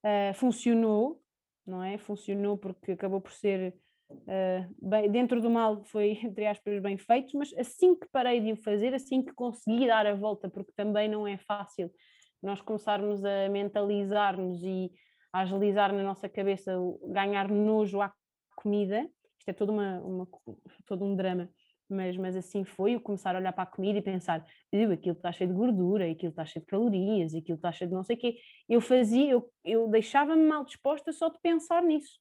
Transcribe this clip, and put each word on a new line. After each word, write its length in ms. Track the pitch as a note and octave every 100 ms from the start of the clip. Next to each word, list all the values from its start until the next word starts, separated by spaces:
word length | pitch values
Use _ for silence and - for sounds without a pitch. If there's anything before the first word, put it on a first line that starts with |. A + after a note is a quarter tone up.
Ah, 300 | G#3+ G#3 G3+
funcionou, 880 | G3 B3+ A3+ A#3+ A#3 A3+ G#3 B3+ E4 _ _ _ _ -
não 160 | F#3
é? 160 | F#3 G3+
Funcionou 580 | G3+ G#3 - G3+ G3+ G3+
porque 340 | G3 F#3 -
acabou 280 | F3+ G3 F#3+
por 120 | F#3+
ser, 420 | - G#3 G3 F#3 F3+ _ _ _ - -
ah, 400 | F#3+ F#3 F#3 F3+ -
bem, 300 | F#3+ G#3+ G#3
dentro 300 | A3 B3 B3
do 100 | A3+
mal 320 | A#3 A3 G#3
foi, 260 | G3+ G#3+ G#3
<laughs> 140 | G#3+
entre 220 | A3+ F#3+ G#3
aspas, 340 | G3+ - G#3
bem 140 | G3 G3
feito, 380 | - B3 C4+ C#4+
mas 140 | C#4+
assim 400 | - A#3+ - F4+
que 140 | F4+ -
parei 300 | C4+ B3 A#3+
de 120 | A3
o 40 | A3
fazer, 380 | - G#3 A#3
assim 280 | B3+ C4+ C4
que 100 | B3+
consegui 540 | - B3 A#3 - A#3 B3+
dar 200 | A3 G#3
a 80 |
volta, 340 | G3+ G#3+ G3+ F#3+
porque 220 | G3 F#3+
também 360 | - G#3 G#3 G#3+
não 180 | G#3+ G#3
é 100 | G3
fácil 520 | - G#3 F#3+ - E3+ _ _ _ _ _
nós 180 | F#3+ G3
começarmos 640 | - G#3+ G#3+ G#3 G#3 G#3
a 240 | G3 G3 G3
mentalizar-nos 1120 | G3+ G3+ G#3 G3+ G3+ G3 G#3 G3+ F#3 F#3 F3
e 300 | F#3 F#3 F#3 F3+ _ _ _
a 80 | F#3
agilizar 520 | F#3 G3 G#3 G3+ G3+
na 100 | G3+
nossa 260 | G3 F#3+ G3
cabeça 500 | - G3 G3 G3 F#3
o 220 | F3+ - -
ganhar 360 | G3 G3 G3+ G3
nojo 520 | G#3 G#3+ A3 G#3 G3
à 120 | G3+ _ _ _ _
comida, 540 | - G#3+ G#3 G3 G#3 D#4+ _ _ _
isto 100 | -
é 40 |
todo 180 | F3+ G3+
uma, 300 | G#3+ G3 F#3
uma, 280 | F3+ F#3 F#3 - - G2+ - _ _
todo 180 | F#3+
um 120 | G3 G3
drama, 340 | F#3+ F3+ F3 _ _ _ _
mas, 280 | G3 F#3 F3+
mas 200 | F#3 F#3
assim 280 | F3+ G3+
foi, 300 | F#3 - G3
eu 60 | A#3+
começar 340 | A#3 G3 F#3+
a 40 | F#3
olhar 140 | F#3
para 120 | F3+
a 20 | F3+
comida 320 | - F#3+ G#3
e 40 |
pensar: 420 | G3+ F#3 - E3 D#3+ - _
"Ih, 200 | G3+ A3
aquilo 220 | E3 F#3
tá 180 | E3+ F3
cheio 160 | F3 F3+
de 60 | F#3
gordura, 540 | B3 G3+ F3+ G3+ F3
aquilo 220 | D#3+ E3+
tá 120 | D#3
cheio 180 | D#3+ E3
de 40 | -
calorias, 680 | G3 A#3 G3 F#3+ G#3+ D#3+
aquilo 240 | D#3+ D#3+ D#3+
tá 120 | F3+
cheio 160 | D#3+ F3+
de 60 |
não 80 | F#3
sei 140 | F#3+ A#3
o 20 |
quê." 200 | A#3+ A#3 - - -
Eu 120 | A#3
fazia, 500 | A3+ B3+ A3+ A#3 C#4+
eu, 200 | B3 A#3+ _
eu 240 | - A3+ A3+
deixava-me 540 | A3 A3 C#4 C#4+ D#4+
mal 220 | D#4 D4+
disposta 480 | C4+ - C4+ D4 E4
só 160 | D#4 E4
de 100 | E4
pensar 420 | E4+ E4 D#4+ E4+
nisso. 360 | F4 D#4 - -